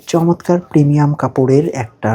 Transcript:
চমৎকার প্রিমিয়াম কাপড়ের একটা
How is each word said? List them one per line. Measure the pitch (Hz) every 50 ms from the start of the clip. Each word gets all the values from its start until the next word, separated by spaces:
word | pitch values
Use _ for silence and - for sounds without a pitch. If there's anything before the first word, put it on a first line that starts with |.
| - -
চমৎকার | - 165 165 170 170 - - - 175 175 175 -
প্রিমিয়াম | - 156 147 143 147 147 147 143 147 -
কাপড়ের | 135 127 - 135 131 127 135 143 160 170 - - 113
একটা | - - _ - 107